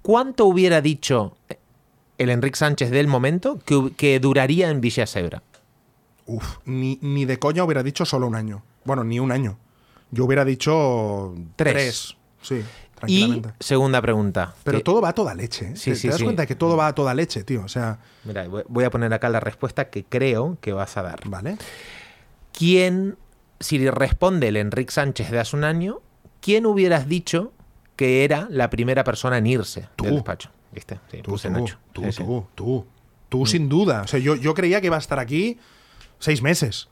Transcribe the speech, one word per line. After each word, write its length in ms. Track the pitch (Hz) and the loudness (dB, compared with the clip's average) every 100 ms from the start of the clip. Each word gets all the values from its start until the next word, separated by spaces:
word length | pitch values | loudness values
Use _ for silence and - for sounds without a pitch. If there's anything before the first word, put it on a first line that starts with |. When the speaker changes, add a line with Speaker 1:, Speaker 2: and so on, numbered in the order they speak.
Speaker 1:
¿cuánto 460 | - 226 269 254 208 | 4 2 2 4 6
hubiera 340 | 180 185 165 | 6 6 6
dicho 560 | 147 147 - 127 98 - _ - _ _ _ _ _ _ | 4 0 0 0 0 -6 _ -18 _ _ _ _ _ _
el 140 | 123 | 0
Enric 240 | 123 135 | 2 0
Sánchez 360 | 131 151 147 123 | 0 0 2 2
del 160 | 127 147 | 2 4
momento 500 | 135 131 170 254 262 - | 4 2 2 -2 -4 2
que 80 | 139 | 2
hu-, 180 | 131 | 2
que 240 | - 147 135 | 2 4 4
duraría 500 | 135 139 131 160 175 | 4 4 4 4 2
en 100 | 147 | 2
Villa 260 | 120 110 107 | 0 0 -2
Zebra? 360 | - 87 85 _ - _ _ _ _ _ _ | -2 -4 -6 _ -20 _ _ _ _ _ _
Speaker 2:
Uf, 320 | - 113 - - | -10 -8 -8 -10
ni, 340 | - 131 131 135 | -6 -4 -2 -4
ni 240 | 143 143 131 | -2 -2 0
de 120 | 127 | 0
coña 260 | 143 160 | 0 0
hubiera 180 | 175 139 | 0 0
dicho 240 | 131 143 165 | -2 -2 -2
solo 200 | 139 127 | 0 0
un 80 | |
año. 280 | 113 110 101 - _ | -2 -4 -8 -14 _
Bueno, 200 | 127 135 | -4 -2
ni 140 | 113 117 | -2 0
un 100 | 131 | 0
año. 260 | 127 123 98 _ _ _ _ _ | 0 -2 -4 _ _ _ _ _
Yo 120 | 120 | -2
hubiera 200 | 123 135 | 2 4
dicho 920 | 135 127 - 160 143 120 107 101 95 87 85 - | 2 0 2 2 2 2 0 -2 -6 -8 -14 -2
Speaker 1:
Tres. 180 | 151 | 0
Speaker 2:
tres. 420 | 131 135 113 - - _ _ | 2 0 -4 -10 -16 _ _
Sí, 140 | - | -6
Speaker 1:
Y 100 | 131 107 - - - | -6 -6 -14 -20 -12
Speaker 2:
tranquilamente. 560 | 110 185 220 240 113 - | 0 2 2 0 -6 -10
Speaker 1:
segunda 400 | - 135 135 127 | 0 2 4 2
pregunta, 540 | 110 110 104 92 85 - | 2 2 0 0 -4 -6
Speaker 2:
Pero 160 | - - | -2 0
Speaker 1:
que 60 | |
Speaker 2:
todo 160 | - 208 | 2 2
va 60 | 185 | 2
a 20 | |
toda 200 | 175 185 | 0 -2
leche, 320 | 104 117 - 92 | -4 -8 -8 -10
¿eh? 40 | 156 | -6
Speaker 1:
Sí, 140 | - | -4
Speaker 2:
¿Te, 60 | 113 | -2
Speaker 1:
sí, 60 | |
Speaker 2:
te 60 | 123 | -2
das 100 | 156 | 0
Speaker 1:
sí. 60 | |
Speaker 2:
cuenta 220 | - 170 143 | 0 0 -2
que 80 | |
todo 220 | 127 165 165 | 0 2 2
va 100 | 156 | 2
a 80 | |
toda 180 | 147 139 | 0 0
leche, 300 | 127 165 - | 0 -2 -4
tío? 180 | 98 127 | -4 -6
O 40 | 98 | -4
sea 300 | - 117 107 - _ | -4 -4 -6 -12 _
Speaker 1:
Mira, 220 | 110 101 90 | -10 -8 -6
voy, 140 | 101 - | -8 -4
voy 160 | 120 | 0
a 60 | 123 | 0
poner 220 | 120 117 | 0 0
acá 160 | 113 120 | 0 0
la 120 | 117 | 0
respuesta 500 | 104 - 127 - 135 | -2 -4 -6 -4 -6
que 140 | 101 | -6
creo 520 | 95 127 135 113 139 180 | -4 0 2 0 -2 -4
que 120 | - | -6
vas 240 | 98 95 - | -4 -4 -6
a 60 | |
dar. 180 | 90 85 - | -8 -10 -10
Speaker 2:
Vale. 300 | 95 113 208 - - - - - - _ _ - | -8 -8 -10 -12 -18 -20 -20 -20 -20 _ _ -20
Speaker 1:
¿Quién, 640 | - 165 180 185 185 196 - - _ _ _ | 0 4 6 4 2 -2 -6 -18 _ _ _
si 300 | - 151 131 | -4 0 2
responde 580 | 131 135 - 180 185 123 | 2 0 2 2 2 2
el 80 | 107 | 0
Enric 340 | 104 113 127 | 0 -2 -2
Sánchez 400 | - 143 135 - | -2 -2 -2 -2
de 80 | - | -2
hace 160 | - 147 | -2 -2
un 80 | |
año, 360 | 151 165 180 269 _ _ - _ | 0 0 -4 -8 _ _ -20 _
quién 260 | - 214 226 | 2 2 4
hubieras 420 | 202 185 165 135 | 4 4 4 2
dicho 440 | 175 175 - 220 _ - - _ - | -4 0 -2 -2 _ -20 -20 _ -2
que 280 | 127 131 | 2 4
era 220 | 143 147 214 | 4 2 -2
la 200 | 147 120 | -2 0
primera 340 | 117 120 131 | 0 0 2
persona 340 | 127 113 131 123 | 0 -2 -2 0
en 80 | 110 | 2
irse 420 | 127 101 - - - | 0 -2 -8 -14 -6
Speaker 2:
Tú. 80 | |
Speaker 1:
del 100 | 104 | -2
despacho? 360 | 143 - 87 - _ _ | -2 -2 -8 -10 _ _
¿Viste? 280 | - - 92 _ | -18 -14 -16 _
Sí, 80 | - | -16
Speaker 2:
Tú, 100 | - | -8
Speaker 1:
puse 160 | 101 98 | -6 -4
Speaker 2:
tú, 60 | |
Speaker 1:
Nacho. 240 | 95 117 - _ | -4 -4 -8 _
Speaker 2:
tú, 100 | - | -10
Speaker 1:
Sí, 80 | 95 | -8
sí. 120 | 110 | -6
Speaker 2:
tú, 220 | 98 123 101 | -6 -6 -8
tú. 320 | - 107 127 - _ _ _ _ | -10 -4 -4 -6 _ _ _ _
Tú, 140 | 131 | -2
Speaker 1:
Mm. 40 | 131 | 0
Speaker 2:
sin 220 | 170 147 | 0 2
duda. 340 | 151 202 117 | 2 2 0
O 40 | 101 | 0
sea, 140 | 139 | 0
yo, 160 | 131 147 | 2 0
yo 180 | 139 | 0
creía 260 | 160 180 196 | 0 2 2
que 60 | 185 | 2
iba 100 | 160 | -2
a 40 | |
estar 180 | - 135 | -2 -6
aquí 400 | 123 147 214 240 _ - _ - - _ | -2 -2 -2 -4 _ -20 _ -20 -20 _
seis 240 | - 147 | -2 0
meses. 460 | 131 170 135 - - | 2 2 0 -4 -12